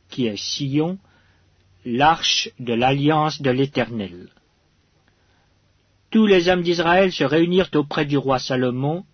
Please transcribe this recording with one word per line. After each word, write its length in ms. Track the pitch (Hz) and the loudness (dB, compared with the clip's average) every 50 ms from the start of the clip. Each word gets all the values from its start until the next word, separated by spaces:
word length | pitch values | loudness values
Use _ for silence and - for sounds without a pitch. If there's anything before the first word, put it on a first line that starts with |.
| _ - | _ -14
qui 160 | - - 123 | -6 -4 -4
est 100 | 110 104 | -4 -4
Sion, 640 | 98 - - - - 143 135 135 147 156 170 185 190 _ _ _ _ _ _ _ _ _ _ _ _ _ _ _ _ - | -6 -8 -8 -8 -6 -6 -4 -2 -2 -2 -2 -4 -8 _ _ _ _ _ _ _ _ _ _ _ _ _ _ _ _ -10
l'arche 640 | 123 117 123 143 156 165 - - - - - - - - - | -6 0 2 4 4 4 2 0 -2 -2 -2 -4 -6 -10 -12
de 140 | 127 120 117 | -6 -4 -2
l'alliance 680 | 113 123 127 139 143 139 147 156 151 151 156 143 - | 0 2 2 2 2 2 2 2 2 0 -2 -2 -4
de 100 | 143 135 | -2 -2
l'Éternel. 760 | 123 127 139 139 - 135 120 113 120 113 101 90 87 90 92 - _ _ _ _ _ _ _ _ _ _ _ _ _ _ _ _ _ _ _ _ _ _ _ _ _ _ _ _ _ _ _ _ _ _ _ - | 0 0 0 -2 -2 -4 -4 -4 -6 -8 -10 -10 -12 -16 -20 -20 _ _ _ _ _ _ _ _ _ _ _ _ _ _ _ _ _ _ _ _ _ _ _ _ _ _ _ _ _ _ _ _ _ _ _ -2
Tous 160 | - 226 220 | 2 2 4
les 240 | 202 190 185 170 180 | 6 4 4 4 2
hommes 120 | 185 180 | 2 0
d'Israël 520 | 170 175 170 165 165 170 175 185 196 185 175 | 2 0 0 0 2 2 4 4 4 2 2
se 100 | - 151 | 0 -2
réunirent 460 | 131 143 165 165 175 180 190 180 - - | 2 2 2 2 2 2 2 0 2 0
auprès 320 | 151 147 147 - 165 156 | -2 -2 -2 -2 -4 -2
du 120 | 143 143 139 | 0 0 -2
roi 200 | 123 135 135 123 | 0 0 -2 -2
Salomon, 680 | - - 135 127 127 127 120 127 135 143 160 180 202 _ | -2 -2 -2 -2 -2 -2 -2 -2 -4 -4 -4 -6 -8 _